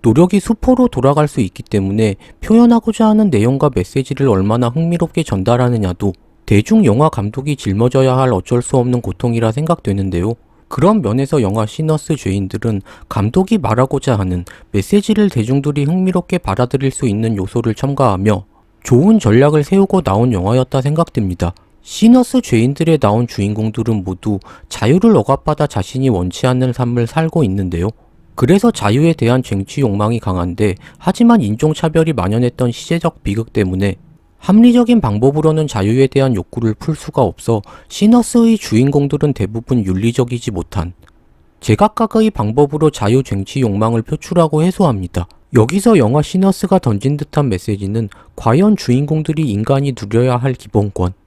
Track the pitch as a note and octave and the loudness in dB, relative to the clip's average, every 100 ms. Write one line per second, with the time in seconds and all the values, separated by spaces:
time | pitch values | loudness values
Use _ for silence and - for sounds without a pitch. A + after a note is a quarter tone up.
0 | A#2+ A#2 F3+ G3+ - A3+ - B3+ B3 - | 2 4 4 2 -2 -2 2 2 2 2
1 | B2+ C#3+ D3+ - G2 - - G#2 F#2+ G#2 | 0 2 0 -2 -4 -6 -4 -2 -2 0
2 | A2 G2 - - - A3+ A#3+ A#3 A3+ A3 | 0 -2 -12 -18 0 4 6 4 0 0
3 | A3 G#3+ G#3 A#2+ A2 C3+ D3+ A#2+ F2+ C#3 | 2 4 2 2 2 2 0 0 -4 -4
4 | C3 C3+ C3+ F#2+ G2 A#2 A#2+ B2+ E3 E3+ | -6 -2 0 2 2 0 0 -2 -2 -2
5 | E3+ - D#3+ G2 F#2 A#2+ B2 A#2+ F#2+ F2 | -2 -4 -4 -2 0 2 2 0 -2 -2
6 | G2+ F2+ _ _ - G#2 - A3 F3 G#2+ | -4 -4 _ _ 0 0 4 2 4 4
7 | D#3 - G2+ A2 C#3 D3 - G2 A#2+ C3+ | 2 0 -6 -6 -6 -6 -4 0 0 2
8 | C3 B2+ C3 G2+ - B2 B2 C3 B2 B2 | 2 2 0 0 0 -4 0 -2 0 -2
9 | G#2+ F2+ B2 A#2 A2+ A2+ D#3 - - G2 | -4 -6 -4 0 -2 -2 -2 -2 -2 -4
10 | G2 F2 F#2+ A#2 _ _ _ - E3+ G#3+ | -2 -2 -2 -6 _ _ _ 0 2 2
11 | A#2+ A#2 C3+ D3+ A2+ G#2+ G#2+ - D#3 D#3 | 0 -2 -2 0 0 -2 -4 -4 -2 -2
12 | - D3 - G2 G2 - A2+ G#2+ - - | -2 -6 -2 -4 -4 -4 -4 -4 -8 -20
13 | - - G#2 D3 F#3 A3 B2 A2 C3 C#3 | -10 -4 0 0 0 0 0 0 0 -2
14 | - A2 F#2 F2+ F2 - - G2+ F#2+ G3+ | -2 -2 0 -4 -6 -16 -6 -4 0 0
15 | G3+ G#3+ G3+ B2+ A2 C#3 C#3+ D3 C#3 F3+ | 2 0 2 0 -2 -2 -2 -2 -2 0
16 | F#3 F#3 - F3+ - G2 B2+ C3+ C3+ - | 0 -2 -2 -6 -4 -2 0 0 -2 -2
17 | C3 G#2 A2+ G#2+ F#2+ A#2+ A2+ G#2+ C3+ C#3 | -2 0 -2 -2 -4 -2 -2 -2 -4 0
18 | C3 F#2+ G2+ F#2+ - _ _ _ - B2 | 0 2 0 -2 -4 _ _ _ 0 4
19 | F3+ A3 A#2 A2 C#3+ D3+ C#3+ F#3+ G3 F#3+ | 6 4 4 4 4 2 0 0 2 0
20 | C#3+ G2 B2 G#2 F#2 B2 B2+ C3+ C3 D#3 | 0 0 0 0 0 0 0 -2 -2 -2
21 | E3 - G2+ F2 F2 - _ _ - - | -2 -2 -4 -2 -4 -6 _ _ -18 2
22 | A3+ B3+ B3 B3+ - A#2 A#2+ C#3+ E3 D#3+ | 6 6 4 -2 0 0 0 0 0 2
23 | G#2 G#2+ A#2+ - G2+ G#2+ A2 G#2+ A2+ A2 | 2 0 -2 -4 -4 -2 -4 -4 -2 -2
24 | F#2 F#2 - G2+ - - - - A2+ E3 | -4 -8 -4 -6 -8 -20 -16 -4 0 4
25 | A#3 G#3 G#3 C#3 - D3+ D3 - - B2+ | 4 4 2 -2 -2 -2 -2 -2 -6 -2
26 | C3+ G2+ F2+ - C3 B2+ B2+ A#2+ B2 A#2+ | 0 0 -2 -2 -2 0 -2 -2 -2 -2
27 | A#2 - D#3+ E3+ B2 G2 F#2 E2+ F#2+ - | -2 -2 -2 0 -2 -2 -4 -4 -4 -6
28 | _ _ _ - B2 F#3+ A#3+ G#3+ G#2 A#2 | _ _ _ -4 2 4 2 0 0 2
29 | E3 D#3+ A#2 B2+ B2 G2+ G2 - C3 G2 | 2 0 0 0 -2 -6 -6 -2 -2 0
30 | G#2 A#2 G#2 F#2 F2 F2 G#2+ F#2 - - | -2 -2 -4 -4 -4 -2 -2 -2 -10 -8
31 | - - A#3 A#3 A2 A2 D#3 D#3 E3 D#3 | -4 2 4 4 2 0 -2 0 -2 0
32 | D#3+ C3+ F2+ A2 B2 - B2 A#2 - E3+ | 0 0 -2 0 -2 0 -4 -4 -4 -4
33 | E3 - - G2+ A2+ - F#2+ F#2 G2+ F#2 | -4 -6 -6 -6 -4 -2 -2 -2 -4 -4
34 | - - _ _ - G3+ A#3+ A#3+ A#3 A#3+ | -14 -20 _ _ 2 6 6 6 4 2
35 | A#2 G#2 B2+ D3 D#3 D#3 D3+ G#2+ G2 B2 | 2 0 0 2 0 2 -2 -2 0 2
36 | C3+ C#3 C3+ A2 - - A2+ G#2+ - D#3 | 2 2 0 -2 -4 -4 -4 -4 -6 -8
37 | - D3 A2 - - A#2 - - - - | -6 -2 -2 -2 -4 -4 -4 -20 -18 0
38 | G#3 A#3+ A3+ A#3+ A#3 A3+ - A2 C3+ C#3+ | 4 4 4 2 2 2 0 0 2 0
39 | C#3+ C#3+ D3+ C3 G2 A2+ A#2 B2+ F#2+ F#2 | -2 -2 -2 -2 -4 -6 -2 -2 0 -2
40 | A2+ A#2+ A#2+ B2 - F#2+ E2 - E2+ - | -2 -2 -4 -4 -6 -8 -6 -6 -6 -10
41 | - _ _ _ _ _ - A2 G#3 - | -20 _ _ _ _ _ -2 2 2 0
42 | A3+ A3 A3 - G#2+ A#2 D3 D3+ D#3 - | -2 0 0 -2 -4 0 0 2 -2 0
43 | G#2 B2 C3+ G2+ G2 C#3 B2 G2 A2 A#2 | 0 0 0 -6 -6 -4 -2 0 0 -2
44 | A2 D#3 - F3 D#3+ D3+ E3+ F3+ F3+ A2 | -4 -8 -4 0 0 0 -2 0 0 0
45 | F2+ - F2 _ _ C3 A2+ F#3 G#3+ G#3 | -4 -6 -8 _ _ 2 2 2 2 4
46 | G#2+ C#3 D3 F#3 F#3+ F#3+ F#3 F#3+ - G2+ | 4 0 0 0 0 0 0 0 0 -2
47 | C3+ C#3+ D3 - C#3+ F#2 - G2 G2 A2 | -2 -4 -4 -2 -2 -2 -4 -6 -4 -4
48 | A2 - - - - B2+ G3+ G#3 - B2+ | -6 -10 -20 -6 0 4 4 2 0 0
49 | C#3+ D#3 D#3 D#3 D#3 G2+ A2 C#3 C#3 B2+ | 0 -2 -2 -2 -2 -2 0 0 0 -6
50 | G2+ A2+ B2+ B2 C3 B2 G#2+ G#2+ G2+ G2 | -4 0 0 0 -2 -6 -4 -2 -2 -2
51 | F2+ F#2 | -4 -6